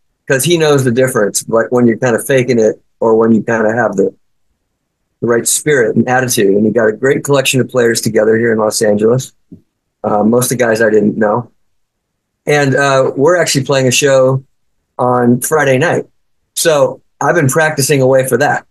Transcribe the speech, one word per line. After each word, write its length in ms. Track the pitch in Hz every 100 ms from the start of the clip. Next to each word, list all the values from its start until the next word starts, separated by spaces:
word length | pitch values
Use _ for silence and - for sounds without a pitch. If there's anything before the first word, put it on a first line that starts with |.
| _ _ -
'cause 160 | 135
he 140 | 156 170
knows 260 | 156 143
the 80 | 131
difference, 520 | 120 131 123 101 - -
like, 220 | 110 113
when 140 | 123 120
you're 100 | 110
kinda 220 | 127 110
faking 380 | - 135 123 117
it 220 | 107 - _ -
or 140 | 117 110
when 160 | 113
you 100 | 113
kinda 300 | 95 113 107
have 220 | 113 110 98
the, 180 | 95 - _ _ _ _ _ _ _ _ _ _
the 60 | 113
right 200 | 117 117
spirit 500 | - - 143 110 113
and 120 | 117
attitude. 460 | 127 127 120 98
And 100 | 101 107
you 60 |
got 160 | 104 110
a 40 |
great 320 | 107 131 151
collection 360 | 156 139 131 131
of 80 | 120
players 320 | 127 120 113
together 360 | - 107 107 113
here 160 | 117
in 60 | 110
Los 220 | 107 -
Angeles. 500 | 107 104 110 127 131 _ _ - _ _ _ _
Uh, 180 | 107 107
most 240 | 104 120 123
of 60 | 120
the 60 |
guys 160 | 120 113
I 80 | 113
didn't 260 | 107 104 -
know. 340 | 107 110 120 _ _ _ _ _ _ _ _ _ -
And, 280 | 147 139
uh, 380 | 131 139 135 131 -
we're 200 | 135 180
actually 280 | 160 143
playing 240 | 127 139 131
a 40 |
show 500 | 123 147 135 131 135 - _ _ _ _ -
on 420 | 127 123 120 123
Friday 380 | - 156 139 127
night. 280 | 165 - - _ _ _ _
So 460 | - 170 147 131 - _ -
I've 140 | 143
been 140 | 170 139
practicing 540 | 165 156 151 131 143
away 240 | 131 135 127
for 100 | 120
that. 300 | 139 123 -